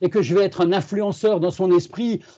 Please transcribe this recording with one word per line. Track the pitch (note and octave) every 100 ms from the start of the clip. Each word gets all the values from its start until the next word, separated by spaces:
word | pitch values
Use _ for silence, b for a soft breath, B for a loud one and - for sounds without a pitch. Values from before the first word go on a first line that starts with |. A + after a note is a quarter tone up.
et | F3+
que | G#3+
je | C#3
vais | F#3
être | F#3+ -
un | E3+
influenceur | F#3+ - G3+ G3+ - G#3+ F#3
dans | F3
son | - F#3
esprit | F3 F3 G3+ A#3 G#3 B